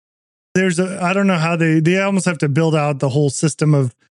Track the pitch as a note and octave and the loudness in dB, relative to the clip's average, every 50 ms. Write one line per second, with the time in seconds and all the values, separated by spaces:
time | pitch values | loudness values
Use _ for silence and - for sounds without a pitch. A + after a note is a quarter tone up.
0 | _ _ _ _ _ _ _ _ _ _ - F#3 F#3+ F#3+ E3+ E3+ F#3 F#3 F#3+ F3 | _ _ _ _ _ _ _ _ _ _ -2 -2 0 0 0 -2 -2 -4 -4 -4
1 | F3+ F3 F#3+ G3 G3+ G3 F#3 D#3+ D#3+ E3+ F3 D#3+ E3 D#3+ D#3 D#3+ D#3+ E3+ F3+ F#3+ | -2 -2 0 0 0 0 0 0 0 -2 0 0 0 2 2 2 2 2 2 0
2 | G3 G3+ G3+ F#3+ - F3+ E3+ C#3+ D#3+ C#3+ C3+ D#3 E3 D#3+ D#3 D#3 D3 D3 D3 C3 | 0 0 -2 -2 -2 -2 -2 -2 -2 -2 0 0 0 2 2 0 0 -2 -2 -2
3 | C#3+ C#3 A#2 D3 D3 C#3 - - - D#3 - - D#3 D3+ D3+ C#3+ C3+ B2 - _ | -2 -2 0 0 0 0 0 -2 -2 -2 -2 0 0 2 2 2 0 -2 -4 _
4 | _ _ | _ _